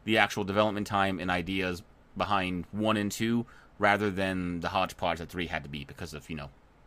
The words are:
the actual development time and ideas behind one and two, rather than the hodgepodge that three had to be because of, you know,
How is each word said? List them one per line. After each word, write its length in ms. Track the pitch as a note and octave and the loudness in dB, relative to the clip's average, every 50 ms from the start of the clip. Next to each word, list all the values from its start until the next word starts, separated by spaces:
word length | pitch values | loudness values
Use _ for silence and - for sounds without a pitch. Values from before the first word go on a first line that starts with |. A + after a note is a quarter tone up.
| - | -2
the 140 | G#2+ A2 G#2+ | 2 4 4
actual 260 | G#2 G2+ - G#2+ G2+ | 4 4 2 0 -2
development 440 | F#2+ G2 G#2 G#2+ G#2+ G2 G2+ G#2 - | 2 4 4 4 4 2 -2 -4 0
time 320 | G#2 G2+ G2 G2 F#2+ D#2+ | 2 2 2 2 0 -2
and 100 | F2 F2+ | -2 0
ideas 540 | F2+ F2+ F2 F2+ F#2+ F#2+ F#2 F2+ F2+ F2 - - - - - - - F#2+ | 0 0 -2 -2 -2 -2 -2 -2 -4 -6 -8 -14 -20 -20 -20 -12 -6 -4
behind 480 | F#2 F#2 G#2 G2 F#2 F#2 F2+ F2 E2+ - | 0 0 2 2 2 0 -2 -4 -6 -6
one 260 | - G#2 G#2+ A2 G#2+ G#2+ | -4 -2 0 2 2 2
and 140 | G2+ G2+ | 0 0
two, 340 | - - A2+ A2+ A#2 A#2+ A2+ - - - - - - - | -2 -2 0 0 0 0 -2 -4 -10 -20 -20 -20 -4 2
rather 320 | G2+ G2+ G2+ G2+ G#2+ G#2 | 4 6 6 6 4 0
than 500 | F#2 F#2 F#2+ F#2+ F#2 F#2 F2+ F2 F2 E2+ | 0 0 0 0 0 0 -2 -2 -4 -4
the 80 | E2 E2+ | -4 -2
hodgepodge 500 | F#2 F#2+ F#2 F2 - - G2 F2 E2 E2 | 0 0 0 -2 -2 -2 -2 -2 -2 -2
that 100 | E2+ D#2+ | -6 -8
three 180 | - F2+ E2+ D#2 | -6 -6 -4 -4
had 160 | E2 D2+ C#2+ | -4 -6 -6
to 60 | C#2+ | -8
be 160 | C#2+ D2 C#2 | -10 -10 -10
because 280 | - C#2+ - F#2 D#2+ D#2 | -12 -12 -12 -12 -10 -10
of, 120 | D2 - - | -12 -10 -10
you 60 | E2 | -10
know, 140 | D2+ C#2+ C2+ - - - - _ - - | -10 -10 -12 -14 -20 -20 -20 _ -20 -20